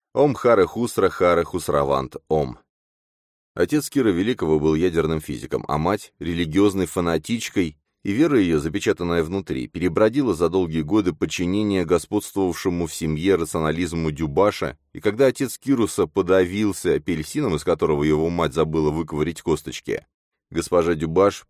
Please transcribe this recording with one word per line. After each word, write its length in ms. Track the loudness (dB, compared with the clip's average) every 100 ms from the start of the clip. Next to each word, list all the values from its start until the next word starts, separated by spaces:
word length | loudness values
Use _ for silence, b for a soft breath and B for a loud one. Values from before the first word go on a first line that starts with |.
| _ 0
Ом 180 | 2
Хара 320 | 2 4 4 4
Хусра 440 | 0 -4 0 0
Хара 340 | 4 4 4
Хусравант 720 | 2 -4 -2 0 2 0 -2 -10 -2
Ом. 280 | -2 -2 -6 _ _ _ _ _ _ _ _ _
Отец 380 | -2 0 0 -2
Кира 180 | 0 2
Великого 500 | 2 0 0 0 2
был 140 | 2
ядерным 480 | 2 2 2 0 -2
физиком, 440 | -4 -10 -6 -6 -2
а 100 | -2
мать — 360 | 0 -2 -4 -12
религиозной 680 | -6 -2 0 4 4 4 -2
фанатичкой, 920 | 0 0 0 -2 -6 -4 -2 -2 -4 _ _
и 100 | -4
вера 260 | 0 2 4
её, 200 | 2 2
запечатанная 640 | 0 -4 -2 -2 0 -2
внутри, 440 | -2 -4 -6 -6 -8
перебродила 640 | -2 -2 4 2 2 0
за 140 | 2 2
долгие 340 | 2 0 -2
годы 280 | 0 2 2
подчинения 720 | 0 -2 -2 -2 0 0 0
господствовавшему 1040 | 2 0 0 -4 -4 -2 0 0 -2 -2 -4
в 60 |
семье 420 | -4 -4 -2 2 2
рационализму 760 | 0 -2 -2 -2 -2 -2 -4
Дюбаша, 680 | -2 -2 2 2 0 -6 -8 _
и 80 | -6
когда 240 | -2 2 2
отец 320 | 2 -4 -6
Кируса 500 | -2 0 0 0 -2
подавился 880 | 0 2 4 2 0 -2 -2 0
апельсином, 600 | -2 0 -4 -4 -4 -2 -2
из 100 | 0
которого 380 | 0 0 0 2
его 240 | 2 0
мать 240 | 0 -2
забыла 360 | 0 -2 0 0
выковырять 520 | -2 -4 -4 -4 -4
косточки, 640 | -4 -4 -4 -12 -8 -8 -8 _ _ _ _
госпожа 460 | -6 0 2 2 0
Дюбаш 500 | 0 2 2 0 -6